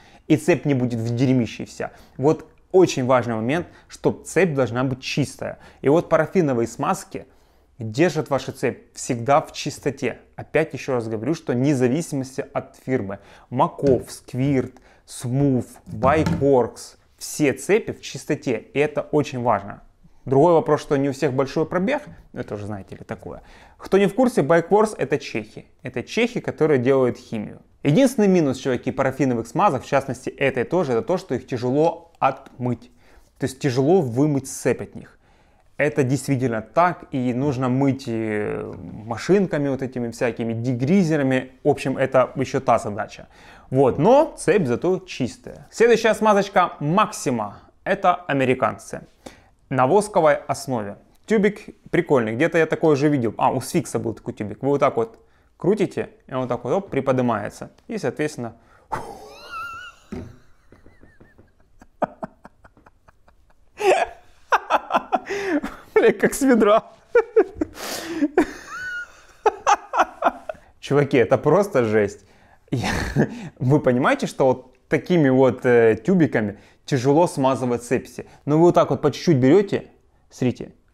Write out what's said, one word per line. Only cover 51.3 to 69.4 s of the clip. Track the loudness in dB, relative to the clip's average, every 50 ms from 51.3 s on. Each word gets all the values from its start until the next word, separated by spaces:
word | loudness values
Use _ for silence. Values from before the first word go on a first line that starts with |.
| 2 2 2 2 0 -4 -12 -20 -20 _ -10 -4
прикольный, | -2 -2 0 2 2 2 2 0 0
где-то | 0 0 2 2 2
я | 0
такой | 0 0 0 2 2 4
уже | 4 2 2
видел. | 2 0 0 -2 -2 0
А, | 0 0
у | 0 -2
Сфикса | -4 -4 -4 -4 -2 -2 -4 -6
был | -4 -6 -8
такой | -8 -10 -10 -10
тюбик. | -8 -8 -10 -8 -4
Вы | -2 0
вот | 0 2
так | 2 0 0
вот | 0 -4 -4 -6 -16 _ _ _ _ _ _ _
крутите, | -4 -2 0 0 0 -2 -4 -4 -6 -8 -8 -12 _ _
и | -10 -6
он | -6
вот | -4 -4
так | -4 -4 -4
вот, | -2
оп, | -4 -4 -4 -4
приподнимается. | -6 -4 -2 0 0 0 0 0 -2 -2 -4 -8 -12 -14 -18 -18 _ _ _
И, | -12 -10 -6
соответственно, | -6 -6 -4 -4 -6 -6 -6 -8 -12 -12 -12 _ _ _ _ _ _ -12
<laughs> | -10 -10 -10 -12 -16 -18 -20 -20 -20 -20 -18 -14 -14 -12 -12 -12 -14 -16 -18 -20 -20 _ _ -16 -16 -16 -16 -16 -20 -20 -20 -20 -20 _ _ _ -20 -20 -20 -20 -20 -20 -20 -20 _ _ -20 _ _ -20 -20 _ _ _ _ _ _ -20 -20 _ _ -8 -8 -8 -6 -8 -16 -16 _ _ -20 -20 _ _ _ -20 _ _ -20 -20 _ _ _ _ _ _ _ _ _ _ _ _ _ _ _ _ _ -2 2 2 2 2 2 -2 -6 -14 -20 -20 -20 _ -6 -4 -4 -2 -2 0 -2 -2 -2 -2 -4 -4 -2 -2 -4 -4 -4 -4 -6 -6 -4 -2 -4 -4 -4 -6 -12 -16 -8 -2 2
Бля, | 4 4 4
как | 4 2 0 -2 0
с | 0
ведра. | 2 4 4 4 6 4 4 4 2 -2 -14 _ _ _ 2 2 2 2 4 2 2 2 0 -8 -8 -8 -8 -12 -12 -10 -10 -10 -10 -8 -4 -2 -2 0 2 0 0 0 -2 -14 -16 -16 -14 -12 -12 -10 -10 -10 -12 -14 -18 -20 -20 -20 _ _